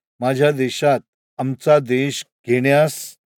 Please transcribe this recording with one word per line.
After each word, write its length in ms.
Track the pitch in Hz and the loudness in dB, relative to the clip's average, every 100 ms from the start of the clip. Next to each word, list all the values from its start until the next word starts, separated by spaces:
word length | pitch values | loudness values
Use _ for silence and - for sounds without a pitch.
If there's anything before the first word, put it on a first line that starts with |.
| _ _ | _ _
माझ्या 320 | 123 131 147 | -4 2 0
देशात 480 | 139 127 - 147 127 - _ _ - | 2 -2 0 0 0 -4 _ _ -8
आमचा 420 | 135 131 - 151 | -6 -4 2 2
देश 460 | 127 127 139 - - _ - | 2 -2 -2 -6 -14 _ -2
घेण्यास 720 | 123 131 143 156 - - - _ | 0 2 2 2 -2 -16 -20 _